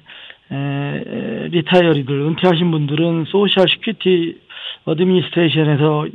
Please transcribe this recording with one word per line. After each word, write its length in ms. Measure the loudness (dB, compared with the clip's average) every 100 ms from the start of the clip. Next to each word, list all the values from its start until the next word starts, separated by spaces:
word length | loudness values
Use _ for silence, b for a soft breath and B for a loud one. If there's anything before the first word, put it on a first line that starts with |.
| B B B B -10
에, 40 | -6
에, 920 | -4 -4 -4 -6 -8 -8 -8 -8 -4
리타이어리들, 720 | -4 2 4 4 2 0 -2
은퇴하신 500 | -2 0 2 2 0
분들은 540 | 0 -2 0 0 0 0
소셜 420 | 0 2 2 2
시큐리티 720 | 0 -6 -2 0 2 0 -8 _ B B B -6
어드미니스트레이션에서 1200 | 0 2 2 2 0 2 2 2 4 2 0 -4